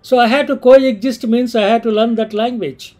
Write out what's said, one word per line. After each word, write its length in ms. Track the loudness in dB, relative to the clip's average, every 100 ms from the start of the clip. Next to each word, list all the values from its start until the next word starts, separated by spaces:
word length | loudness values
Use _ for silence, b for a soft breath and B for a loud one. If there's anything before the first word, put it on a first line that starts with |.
So 180 | 0 2
I 80 | 2
had 200 | 0 -2
to 100 | -2
coexist 680 | 4 6 4 -2 -6 -6 -2
means 280 | -2 0
I 140 | -2 0
had 140 | 0
to 80 | 0
learn 240 | 0 0
that 180 | -2 -4
language 640 | -4 -4 -4 -10 -10 -20